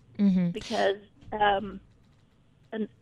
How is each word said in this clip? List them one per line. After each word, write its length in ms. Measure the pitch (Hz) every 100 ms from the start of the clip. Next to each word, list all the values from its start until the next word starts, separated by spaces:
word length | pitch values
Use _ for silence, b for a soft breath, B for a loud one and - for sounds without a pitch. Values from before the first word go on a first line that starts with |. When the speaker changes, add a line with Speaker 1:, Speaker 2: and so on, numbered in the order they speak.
| _ -
Speaker 1:
Mm-hmm. 340 | 202 185 175
Speaker 2:
because, 440 | 208 - 208 202 202 202 _ -
um, 480 | 214 208 202 202 190 - _ _ _ _ _ _ _ _
and 160 | 220 208 _